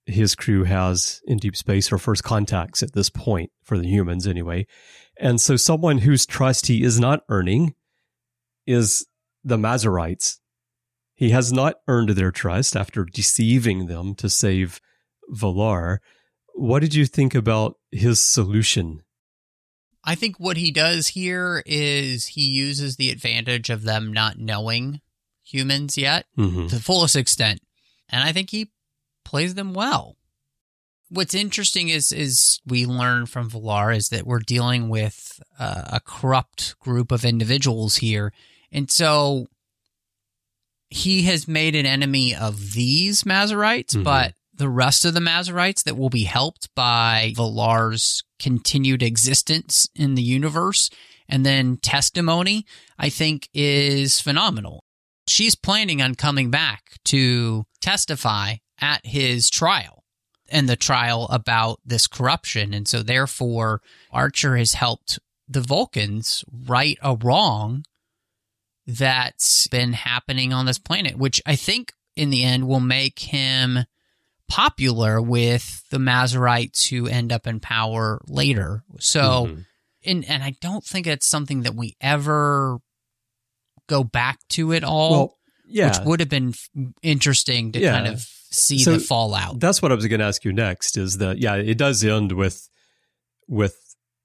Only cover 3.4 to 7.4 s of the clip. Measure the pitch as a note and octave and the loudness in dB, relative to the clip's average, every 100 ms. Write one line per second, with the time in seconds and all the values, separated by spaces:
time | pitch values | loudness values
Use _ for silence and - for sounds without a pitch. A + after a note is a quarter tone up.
3.4 | E2+ _ - F#2+ F2 G2+ F2 F2 G2 F2 | -2 _ -4 -2 2 2 2 -2 -2 -4
4.4 | E2+ F2 - - - - _ - C3 A#2+ | -4 -4 -6 -10 -20 -20 _ -4 0 2
5.4 | - B2+ - D#3+ E3+ C3+ A#2+ C3+ - - | 2 2 2 2 2 4 4 4 2 0
6.4 | C3 B2+ - A2+ B2 A2+ A#2+ D3+ - G2+ | 0 2 2 2 4 4 2 2 0 -2